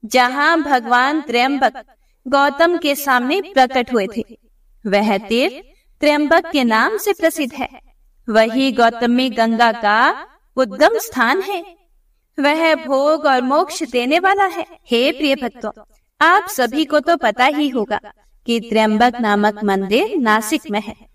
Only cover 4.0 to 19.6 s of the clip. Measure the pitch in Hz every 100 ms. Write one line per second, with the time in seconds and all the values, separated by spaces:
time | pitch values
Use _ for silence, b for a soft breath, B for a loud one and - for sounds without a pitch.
4 | 190 - - 233 _ _ _ _ 220 196
5 | 214 196 208 233 302 247 - _ _ _
6 | 294 294 294 330 330 302 240 220 269 427
7 | - 392 330 320 269 285 262 262 _ _
8 | _ _ - 220 226 233 269 214 233 233
9 | 240 240 262 220 226 226 233 226 214 214
10 | 269 392 349 _ _ - 254 - 302 453
11 | - - 233 320 381 381 381 339 _ _
12 | _ _ _ - 285 311 330 320 320 269
13 | 285 311 302 262 254 285 349 311 320 247
14 | 240 330 370 392 392 349 - 339 _ 233
15 | 262 269 294 269 240 247 214 214 208 _
16 | _ _ 311 359 359 381 240 269 311 302
17 | 294 339 233 214 254 285 294 254 202 208
18 | 214 - _ _ - 233 233 214 220 214
19 | 247 240 226 208 208 208